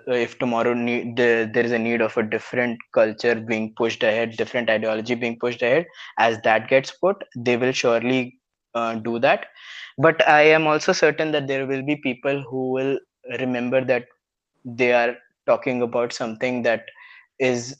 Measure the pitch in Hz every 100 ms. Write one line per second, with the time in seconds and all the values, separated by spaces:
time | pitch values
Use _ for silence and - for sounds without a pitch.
0 | - 123 113 - 127 117 117 120 120 120
1 | 117 117 120 117 110 120 117 120 117 117
2 | 110 120 107 110 - 123 123 117 - 127
3 | 110 107 120 113 113 110 110 - 117 -
4 | 113 107 117 110 110 123 113 110 110 110
5 | 113 120 120 117 123 120 120 147 175 -
6 | - - 117 113 117 110 113 135 135 -
7 | 180 202 - 123 120 120 127 127 127 117
8 | 120 131 123 _ _ _ _ 117 117 113
9 | 113 117 139 196 - - - - - -
10 | 156 160 - 151 151 156 156 151 - 185
11 | 156 147 160 151 135 135 135 135 135 147
12 | 135 123 143 139 135 131 131 131 135 139
13 | _ _ - 120 127 123 123 131 127 123
14 | 123 _ _ _ _ _ 127 117 123 120
15 | 120 123 _ _ - 117 135 123 120 120
16 | 120 - 120 110 127 123 117 110 - -
17 | - - _ - 131 120 120